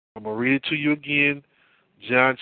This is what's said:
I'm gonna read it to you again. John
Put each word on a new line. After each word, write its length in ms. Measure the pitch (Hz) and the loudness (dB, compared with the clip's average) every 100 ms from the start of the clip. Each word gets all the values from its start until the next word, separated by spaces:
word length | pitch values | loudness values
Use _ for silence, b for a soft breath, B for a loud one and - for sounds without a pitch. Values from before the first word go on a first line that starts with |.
| _ 220 | _ -12
I'm 80 | |
gonna 120 | 110 107 | -8 -2
read 200 | 123 135 | 0 0
it 80 | - | -2
to 100 | 151 | -2
you 160 | 147 | 0
again. 520 | 147 143 143 143 143 - _ _ _ _ _ 101 | -2 -2 0 0 0 -10 _ _ _ _ _ -2
John 260 | 127 131 127 | 2 2 2